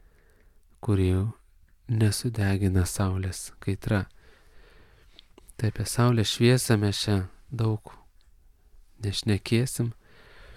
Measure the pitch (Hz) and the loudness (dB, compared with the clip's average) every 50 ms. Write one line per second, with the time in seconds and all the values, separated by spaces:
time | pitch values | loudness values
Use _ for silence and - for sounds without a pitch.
0 | - - _ _ _ _ _ _ _ - _ - - _ - _ - 107 101 95 | -20 -20 _ _ _ _ _ _ _ -20 _ -20 -20 _ -20 _ -2 0 2 2
1 | 92 92 92 92 98 113 - - _ _ _ _ - - _ _ _ - 117 110 | 4 2 2 2 0 -2 -4 -8 _ _ _ _ -20 -20 _ _ _ -4 0 2
2 | 110 104 101 - - 123 113 107 101 98 98 92 104 95 92 95 90 - - - | 2 2 2 0 -4 -4 -2 0 0 0 2 2 2 2 2 2 2 0 0 -2
3 | 101 95 92 95 92 95 90 - - - - - - - 95 - - - 110 98 | -2 -2 -2 -2 -4 -6 -8 -8 -12 -14 -16 -8 -6 -6 -6 -4 -2 -2 -2 -2
4 | 95 - - - - - - _ - - - - - - - - - - - - | -2 -4 -10 -20 -20 -20 -20 _ -20 -20 -20 -20 -20 -20 -20 -20 -20 -20 -20 -20
5 | - - - - - _ _ - - - - - 113 107 - - 104 - - - | -20 -20 -20 -20 -20 _ _ -20 -20 -20 -8 -4 -4 -4 -2 -4 -6 -4 0 2
6 | 120 123 120 113 104 - - - 117 117 127 123 - - 117 104 104 101 98 - | 2 2 4 2 2 0 0 2 4 4 4 4 2 2 2 2 2 0 0 -2
7 | - 107 104 98 92 - - - - - 131 113 113 113 107 - - - - - | -2 0 0 0 -2 -4 -8 -18 -16 -12 -6 -2 -2 -2 -2 -4 -6 -12 -20 -20
8 | - - _ - _ _ - - _ - - _ _ _ - - - - _ - | -20 -20 _ -20 _ _ -20 -20 _ -20 -20 _ _ _ -20 -20 -20 -20 _ -8
9 | 110 104 95 - - 113 104 95 - - 117 113 123 - - - 120 117 - - | -6 -4 -4 -2 0 0 0 0 0 0 0 0 0 0 -2 -4 -4 -4 -6 -8
10 | - - - - - - - - - - - | -16 -20 -20 -20 -20 -20 -20 -20 -20 -20 -20